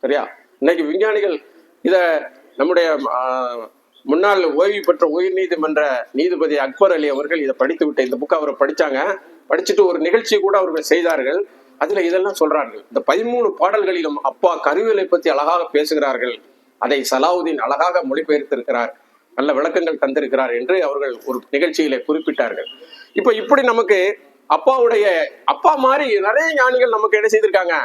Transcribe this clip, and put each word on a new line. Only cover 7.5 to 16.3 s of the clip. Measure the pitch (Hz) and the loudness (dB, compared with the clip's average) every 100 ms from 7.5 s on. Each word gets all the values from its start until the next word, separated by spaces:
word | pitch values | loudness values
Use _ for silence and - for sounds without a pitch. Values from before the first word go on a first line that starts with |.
| 131 | 0
படித்து | 131 165 151 | -2 0 0
விட்டு, | 131 | 0
இந்த | 127 123 | -2 -2
புக் | 143 165 | -2 -2
அவரை | 147 - | -2 -2
படிச்சாங்க, | 139 151 156 135 175 196 - - _ | -2 0 -2 0 -2 -6 -10 -20 _
படிச்சுட்டு | 165 180 202 190 | -2 0 2 2
ஒரு | 175 | 2
நிகழ்ச்சியை | 160 220 226 208 | 0 0 2 0
கூட | 196 202 | 2 2
அவர்கள் | 185 160 151 | 0 -4 0
செய்தார்கள். | 165 170 156 131 170 202 - _ _ | 0 2 0 -2 -4 -6 -14 _ _
அதுல | 151 196 | -2 0
இதெல்லாம் | 170 185 196 190 | 0 0 -2 0
சொல்றார்கள். | 156 151 127 107 - | 0 0 -2 -10 -8
இந்த | 127 123 | -4 0
பதிமூணு | 165 226 240 220 | 0 0 0 -2
பாடல்களிலும் | - 180 214 190 180 156 147 | 0 0 2 0 -2 -2 -2
அப்பா | 139 - 180 170 135 | -4 0 0 0 0
கருவியலை | 156 226 202 | 0 0 0
பத்தி | 185 175 165 | 0 0 2
அழகாக | 139 147 175 | 0 0 0
பேசுகிறார்கள். | 165 147 151 151 139 123 123 | 0 0 0 -2 -2 -2 -6